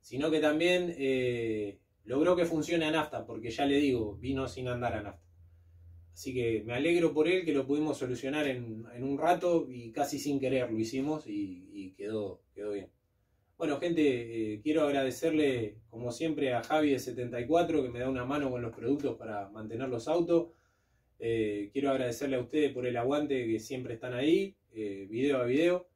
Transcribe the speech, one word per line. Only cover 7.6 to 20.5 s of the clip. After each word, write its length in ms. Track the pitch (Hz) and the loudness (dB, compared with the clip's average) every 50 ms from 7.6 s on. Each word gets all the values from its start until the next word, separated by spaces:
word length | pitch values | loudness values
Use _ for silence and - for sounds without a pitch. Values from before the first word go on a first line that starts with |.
| 131 | 2
pudimos 320 | 131 143 147 156 151 135 | 2 0 0 2 0 -2
solucionar 480 | - 131 127 127 117 - 131 143 151 147 | -2 -2 -4 -4 -4 -4 -2 0 0 0
en, 360 | 139 127 123 120 113 110 110 120 120 120 | 0 -2 -4 -6 -8 -10 -10 -12 -12 -10
en 100 | 120 131 | -6 -4
un 120 | 135 139 | -4 -2
rato 480 | 135 156 170 180 180 180 175 170 160 139 127 | 2 4 4 4 4 4 2 2 2 0 -2
y 240 | 127 123 117 113 - | -8 -12 -12 -10 -4
casi 260 | - - - 147 135 | -2 -2 -2 -2 -4
sin 180 | 143 147 143 | -2 -2 -2
querer 320 | 135 131 131 135 127 123 110 | 0 0 2 2 0 0 0
lo 80 | 110 | 0
hicimos 500 | 110 113 113 135 131 135 151 156 151 - | -2 -2 -2 -2 -2 -2 -2 -2 -4 -6
y, 420 | - 104 104 101 95 90 90 92 95 | -6 -6 -4 -4 -6 -8 -12 -16 -16
y 220 | 101 101 95 92 92 | -14 -12 -12 -12 -12
quedó, 480 | - 101 104 110 107 104 95 87 - _ _ _ | -10 -8 -4 -4 -4 -4 -4 -8 -12 _ _ _
quedó 180 | - 101 107 | -10 -8 -6
bien. 200 | 104 101 92 - _ _ _ _ _ _ _ _ _ _ _ _ _ | -6 -6 -8 -10 _ _ _ _ _ _ _ _ _ _ _ _ _
Bueno, 220 | _ 170 151 143 139 | _ -2 -2 -2 -2
gente, 760 | 175 175 165 156 151 143 127 120 117 113 117 113 110 107 107 | -2 0 2 4 4 4 4 2 -4 -6 -4 -4 -4 -4 -4
eh, 80 | 107 | -4
quiero 220 | - 151 151 160 151 | -2 0 2 4 4
agradecerle, 920 | 143 139 139 135 131 120 - 160 165 156 156 151 139 127 120 110 104 - - - _ | 4 2 2 0 0 -2 0 0 2 4 4 4 4 2 0 -2 -4 -8 -12 -20 _
como 220 | - 110 120 120 | -12 -8 -6 -6
siempre, 420 | 120 - 165 160 151 143 139 131 123 | -4 -2 -2 -2 0 0 0 2 0
a 100 | 117 - | 0 0
Javi 280 | - 147 156 151 147 | 2 2 4 4 4
de 80 | 135 123 | 2 2
setenta 400 | - 127 113 - 123 120 123 120 | 0 -6 -6 -6 -6 -6 -4 -6
y 80 | 120 | -2
cuatro, 360 | 131 160 175 175 165 165 147 131 | 2 4 4 4 4 2 0 0
que 60 | 123 | 0
me 100 | 117 120 | -4 -4
da 100 | 123 131 | -2 -2
una 160 | 135 123 123 | -2 -2 -2
mano 240 | 131 143 147 143 131 | -2 -2 -2 0 -2
con 120 | 127 120 | -2 -2
los 140 | 117 113 - | -4 -6 -8
productos 400 | - - 117 143 - - 127 113 | -4 0 0 0 0 0 -4 -4
para 340 | - 117 110 107 104 98 98 | -4 -8 -8 -6 -6 -8 -8
mantener 380 | 104 110 110 110 117 113 135 | -12 -12 -10 -8 -6 -6 -4
los 200 | 131 123 113 - | -4 -4 -4 0
autos. 400 | 151 160 180 170 170 170 165 165 - | 2 2 2 4 6 4 4 4 2